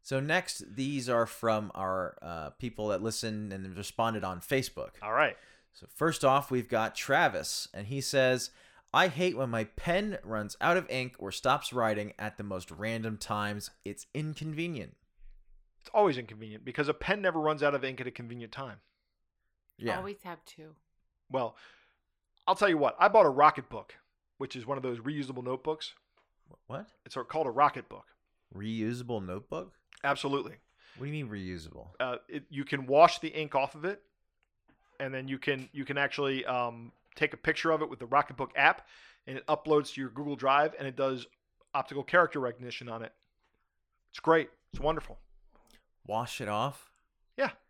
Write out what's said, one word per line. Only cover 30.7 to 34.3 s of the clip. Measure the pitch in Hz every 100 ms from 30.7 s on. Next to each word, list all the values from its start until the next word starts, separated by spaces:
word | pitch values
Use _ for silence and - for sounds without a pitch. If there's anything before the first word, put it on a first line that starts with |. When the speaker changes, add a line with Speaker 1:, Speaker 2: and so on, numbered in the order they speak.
| _ - -
Speaker 1:
What | 139
do |
you | 151 131
mean |
reusable? | 104 92 90 78 - 87 -
Speaker 2:
Uh, | 127 123 -
it, | 147 -
you | 139
can | 139 143 127
wash | 139 165 -
the | 165
ink | 156 151 139
off | 135 156
of | 165
it, | 202 _ _ _